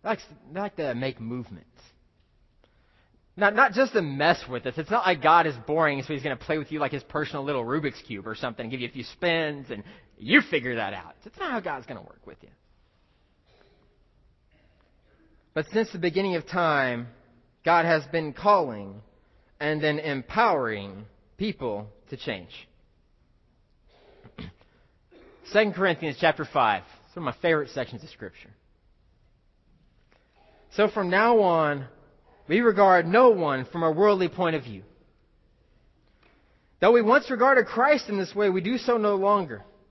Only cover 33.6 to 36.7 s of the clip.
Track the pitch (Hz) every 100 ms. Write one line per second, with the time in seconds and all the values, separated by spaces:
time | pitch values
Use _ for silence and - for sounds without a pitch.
33.6 | 127 170 165 156 208 196 175 - 175 156
34.6 | 120 98 101 _ _ _ _ _ _ _
35.6 | _ _ _ _ _ _ _ _ _ _
36.6 | _